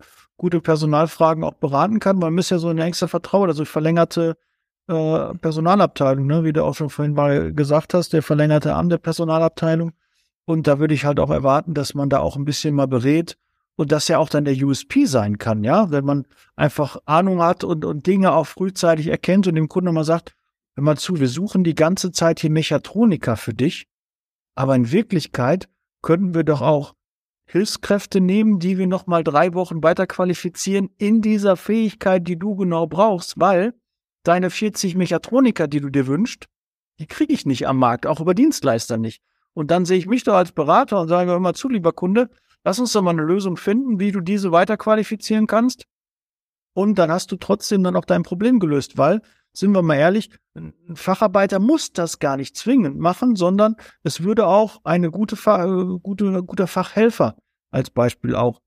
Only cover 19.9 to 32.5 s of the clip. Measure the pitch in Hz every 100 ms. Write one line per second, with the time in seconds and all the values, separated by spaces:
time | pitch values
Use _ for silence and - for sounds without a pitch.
19.9 | 160 151 165 - - _ _ _ - 143
20.9 | 143 - 175 131 131 208 190 170 147 156
21.9 | 185 185 - 165 165 160 156 151 143 -
22.9 | 196 233 160 - 113 - 110 139 - -
23.9 | _ _ _ _ _ _ - 135 131 117
24.9 | 170 226 175 - - 127 180 - _ _
25.9 | _ - 170 190 165 156 143 156 147 143
26.9 | _ _ _ _ _ _ 170 208 - -
27.9 | 202 - 196 185 202 220 202 175 190 190
28.9 | 185 180 170 160 143 180 175 175 165 156
29.9 | 180 185 - 185 170 180 - - 196 190
30.9 | - 202 226 214 214 202 185 - 226 220
31.9 | - 196 185 170 170 202